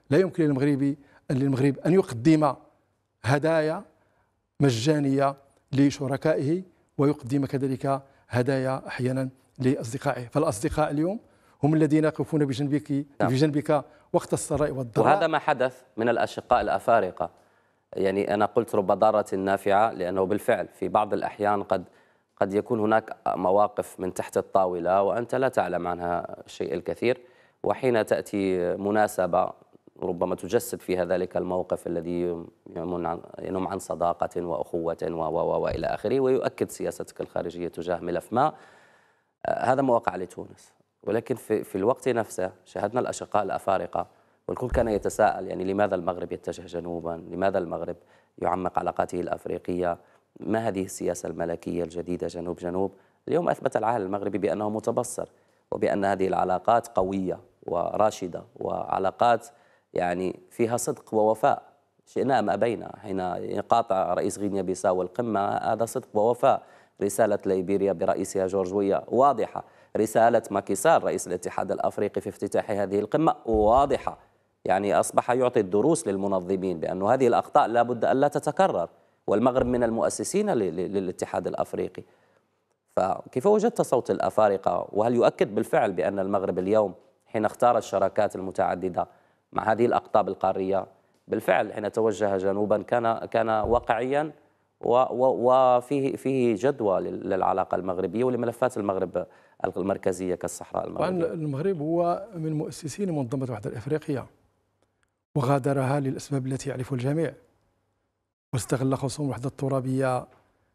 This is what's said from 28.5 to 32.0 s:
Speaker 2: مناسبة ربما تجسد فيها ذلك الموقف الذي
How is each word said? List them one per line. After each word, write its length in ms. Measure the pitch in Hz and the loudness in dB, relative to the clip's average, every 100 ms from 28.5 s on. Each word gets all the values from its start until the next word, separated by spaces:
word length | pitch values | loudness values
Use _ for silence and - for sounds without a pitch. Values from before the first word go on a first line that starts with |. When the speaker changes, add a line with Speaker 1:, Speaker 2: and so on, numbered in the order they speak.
| 92 87 92 | 2 0 0
Speaker 2:
مناسبة 760 | 98 107 104 - 90 87 90 - _ - - - | 0 2 2 2 0 2 0 -6 _ -20 -20 -8
ربما 320 | 92 87 90 | -6 -2 -2
تجسد 460 | 90 90 117 - 87 | -4 -2 -2 -2 -8
فيها 240 | - 92 | -4 -2
ذلك 320 | 87 90 90 90 | 0 -2 -2 -4
الموقف 500 | 90 92 87 87 90 | -2 -4 -2 -6 -4
الذي 580 | 85 | -6